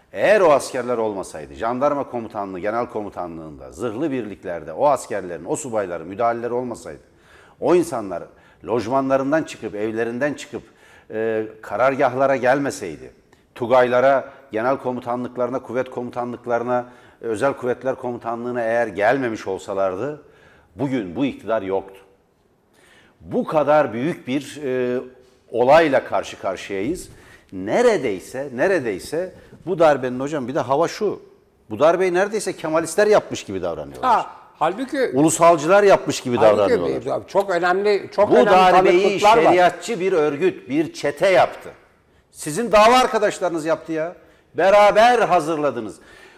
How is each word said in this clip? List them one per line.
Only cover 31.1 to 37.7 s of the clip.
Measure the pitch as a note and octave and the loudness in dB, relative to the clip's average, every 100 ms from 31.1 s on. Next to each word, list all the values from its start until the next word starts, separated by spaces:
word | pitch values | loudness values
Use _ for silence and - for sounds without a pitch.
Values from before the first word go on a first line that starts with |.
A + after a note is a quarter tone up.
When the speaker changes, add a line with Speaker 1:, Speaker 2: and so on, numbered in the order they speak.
| A#2+ - _ _ _ _ | -4 -12 _ _ _ _
Speaker 1:
Bu | G#2+ | 2
darbeyi | D3+ F3 F#3 | 2 4 0
neredeyse | F3 G3+ G#3+ F#3+ | 0 -2 -2 -6
Kemalistler | D#3+ D#3+ D#3+ E3 - G#3+ | -8 -4 -2 -2 0 4
yapmış | G3 - B2 | 4 2 -8
gibi | - F#2+ | -8 -6
davranıyorlar. | F2 D#2 C#2+ C2+ B3+ | -6 -6 -10 -6 0
Speaker 2:
Ha, | G#3 - - - _ | 0 0 -12 -20 _
halbuki | D#3 G3 C4 C#4+ B3 | -4 -4 -6 -4 -2
Speaker 1:
Ulusalcılar | B2+ D#3+ - E3 E3+ D3+ G3+ | 2 2 6 6 6 4 6
yapmış | G3+ E3+ - C3 | 6 4 2 -6
gibi | B2+ A#2 | -4 4
Speaker 2:
halbuki | G#2+ - | 6 6
Speaker 1:
davranıyorlar. | G2 A#3 E2+ C2+ B2 B2+ | 4 2 0 -4 -4 -6
Speaker 2:
bir, | G#2+ | -2
çok | F3+ G3 | -2 0
önemli, | F3 F3+ | 0 0